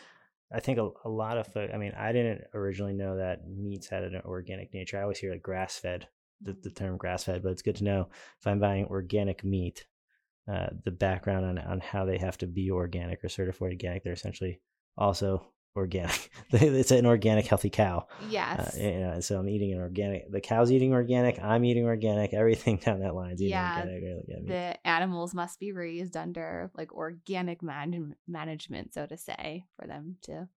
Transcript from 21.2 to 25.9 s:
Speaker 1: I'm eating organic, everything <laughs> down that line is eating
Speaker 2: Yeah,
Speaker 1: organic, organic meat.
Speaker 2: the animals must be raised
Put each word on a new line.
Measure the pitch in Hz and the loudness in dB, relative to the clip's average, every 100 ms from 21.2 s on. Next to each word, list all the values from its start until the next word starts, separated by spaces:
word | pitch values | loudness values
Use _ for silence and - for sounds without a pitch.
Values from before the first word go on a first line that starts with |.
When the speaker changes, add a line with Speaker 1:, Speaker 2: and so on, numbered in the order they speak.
| 123 113 | 4 2
Speaker 1:
I'm | 101 113 | 2 4
eating | 120 120 117 | 6 4 4
organic, | 113 110 104 104 | 2 2 2 2
everything | 104 113 110 - 101 | 4 6 6 4 2
<laughs> | |
down | - 98 | 2 0
that | 95 90 | 0 -4
line | - | -4
is | 180 | 0
eating | 196 | 0
Speaker 2:
Yeah, | 185 180 170 | 0 0 -2
Speaker 1:
organic, | 180 185 | -6 -6
organic | 185 175 - - | -8 -8 -10 -8
meat. | 160 | -4
Speaker 2:
the | 180 175 - 165 | -4 -4 -4 0
animals | 165 190 175 175 | 2 2 0 -4
must | 180 175 - | -4 -6 -6
be | 202 | -8
raised | 185 170 | -6 -6